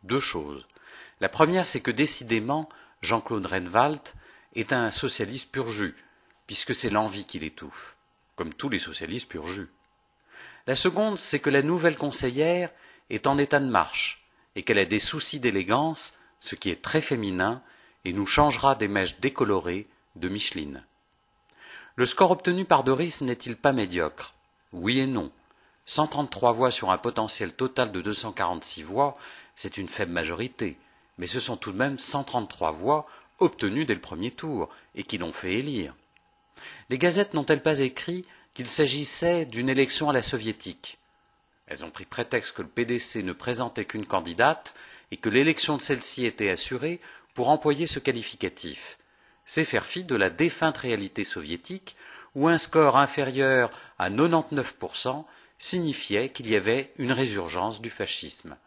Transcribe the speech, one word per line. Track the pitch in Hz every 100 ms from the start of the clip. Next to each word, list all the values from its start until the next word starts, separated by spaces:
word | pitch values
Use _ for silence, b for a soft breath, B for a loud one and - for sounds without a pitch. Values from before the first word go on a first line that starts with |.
Deux | 92 127
choses. | - 87 73 71 - B B B B B
La | -
première, | - 156 185 175
c'est | 135
que | -
décidément, | 113 147 - 117 113 110 147 156 B B B
Jean-Claude | - 117 - 110 90
Reinwald | 92 90 98 139 151 - - B B B -
est | 117
un | 127 113
socialiste | - - - 101 127 -
pur | 135 117
jus, | 107 92 - b b b b -
puisque | - -
c'est | 120 117
l'envie | 104 110 98 92
qui | -
l'étouffe, | 78 - 73 - - - _ _ _ -
comme | 82
tous | 76 139
les | 104
socialistes | - 78 80 113 -
pur | 85 78
jus. | 95 92 _ _ _ _ _ B B B B -
La | 135
seconde, | 180 165 214 196
c'est | - 147
que | 151
la | 139
nouvelle | 147 175 170 151
conseillère | 147 135 131 127 160 175 175 B B B B
est | 110 139
en | 139
état | 143 147
de | 139
marche, | 104 82 - - - b b b 98
et |
qu'elle | 90 101
a | 95
des | 104
soucis | - 156 - 151
d'élégance, | 127 98 92 117 160 156 - b b b
ce | - 101
qui | 98
est | 85
très | - 156
féminin, | 151 127 104 92 95 127 b b b b 92
et |
nous | 92 101
changera | - 147 135 139 135
des | 104
mèches | 101 92 -
décolorées | 135 - 113 98 87 92 107 b b -
de | 90
Micheline. | 101 - 92 73 67 - _ _ _ _ _ _ B B B B -
Le | 123
score | - 185
obtenu | 180 - 180 190
par | 151
Doris | 127 131 170 -
n'est-il | 135 120 - 113
pas | 147
médiocre ? | 131 98 87 78 - - _ _ _ _
Oui | 90 95 127
et | 135
non. | 123 73 _ b b b b -
Cent | - 151
trente-trois | 147 139 - 123
voix | 113 127
sur | - 95
un | 95
potentiel | 120 117 110 - 95
total | - 131 127 120
de | 92
deux | 92
cent | 104 113
quarante-six | 101 90 87 - -
voix, | 78 104 143 - B B B -
c'est | - -
une | 92
faible | - 92
majorité, | 87 80 85 117 - 104 73 b b b -
mais | 87
ce | 127
sont | - 123
tout | -
de | 95
même | 135 135
cent | - 143
trente-trois | 135 127 104 - 82
voix | 78 101 151 - B B _
obtenues | 175 - 104 117 147
dès | 98
le |
premier | - 82 110
tour, | - 160 127 80 B B -
et |
qui | 95 104
l'ont | 85
fait | - 92 101
élire. | 143 127 78 - _ _ _ _ _ B B B B
Les | 131
gazettes | 175 175 202
n'ont-elles | 160 135 151
pas | 160 143
écrit | 131 127 - 180 180 b b
qu'il | - 123
s'agissait | - 147 135 143 - 170 175 151
d'une | 117 127
élection | 131 131 - 147
à |
la | 135
soviétique ? | 117 127 110 104 - - - - _ _ _ _ _ _ _
Elles | 73 80
ont |
pris | - 92
prétexte | - 117 123 - -
que |
le | 82
P | - 120
D | 120
C | - 113
ne | 92
présentait | 87 - 120 123 - 104
qu'une | 107 101
candidate | 95 85 82 127 160 - B B B B
et | -
que | 113
l'élection | 110 147 156 - 147
de |
celle-ci | - 131 - - 120
était | - 104
assurée | 90 - 127 147 175 B B B
pour | - 123
employer | 151 151 147 165
ce | 139
qualificatif. | 139 120 107 - 92 - 82 71 - - b b b b -
C'est | - 156
faire | 113 -
fi | 180
de | 180 123
la | 95
défunte | 82 160 - 160 -
réalité | 127 110 98 -
soviétique, | 101 - 76 87 - 190 - - B B B 139
où | 151
un | 165
score | - 160 151 127
inférieur | 139 - 135 131 135 131 120 B B B
à | 90
quatre-vingt-dix-neuf | 104 165 165 - 147 120
pour | - - -
cent | 127 139 156 B B B
signifiait | - 185 165 135 - 101 127
qu'il | - 117
y | 107
avait | 95 123 135 -
une | 127
résurgence | 127 131 101 85 85 101 107
du | 113
fascisme. | - 101 - 73 - 78 69